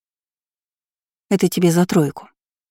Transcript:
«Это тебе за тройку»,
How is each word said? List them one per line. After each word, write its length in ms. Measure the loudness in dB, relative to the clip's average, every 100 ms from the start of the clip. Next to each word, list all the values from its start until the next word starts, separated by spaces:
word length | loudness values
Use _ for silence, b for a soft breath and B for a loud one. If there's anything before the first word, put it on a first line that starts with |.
| _ _ _ _ _ _ _ _ _ _ _ _ _
«Это 200 | -2 0
тебе 200 | 0 0
за 140 | 2
тройку», 460 | 2 0 0 -4 -20 _ _ _ _